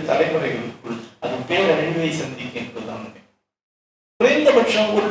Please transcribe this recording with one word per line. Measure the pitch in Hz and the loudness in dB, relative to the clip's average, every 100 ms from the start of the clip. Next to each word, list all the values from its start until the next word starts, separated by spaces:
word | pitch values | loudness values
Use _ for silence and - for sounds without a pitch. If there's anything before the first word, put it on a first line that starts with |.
| 151 | 0
தலைமுறைகளுக்குள் | 151 160 156 131 110 - - - 117 - - | 2 2 0 -2 -4 -8 -10 -12 -12 -12 -10
அது | 123 127 147 | -6 -6 -2
பேரழிவை | 180 180 151 160 165 160 | 2 2 2 0 -2 -2
சந்திக்கும் | 143 131 123 120 117 | -2 -6 -8 -10 -10
என்பதுதான் | - 113 110 113 104 | -10 -10 -10 -10 -14
உண்மை. | - _ _ _ _ _ _ _ _ _ - | -18 _ _ _ _ _ _ _ _ _ 2
குறைந்தபட்சம் | 254 294 311 254 220 214 214 208 | 4 4 6 6 4 2 2 2
ஒரு | 208 | 0